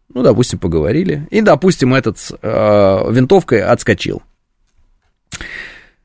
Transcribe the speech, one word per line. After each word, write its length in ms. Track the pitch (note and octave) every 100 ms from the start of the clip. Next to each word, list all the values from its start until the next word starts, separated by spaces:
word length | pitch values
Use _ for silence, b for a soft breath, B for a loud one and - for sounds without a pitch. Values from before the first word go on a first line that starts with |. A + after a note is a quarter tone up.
| _
Ну, 120 | B2
допустим, 340 | C3+ A2+ B2 -
поговорили. 680 | F2+ D#2+ D2+ C#3 F#3 D3 D3+
И, 120 | G#3
допустим, 520 | G#3+ D3 F#3 E3 B2+
этот 240 | C3 A#2 -
с, 180 | - -
а, 640 | - A#2 G#2+ G#2 G2 G2 -
винтовкой 500 | A#2 B2+ G3 F3 A2+
отскочил. 640 | F#2 A#2+ - G2+ - G1+ _ _ _ _ _ _ _ _ _ _ - - B B B B B B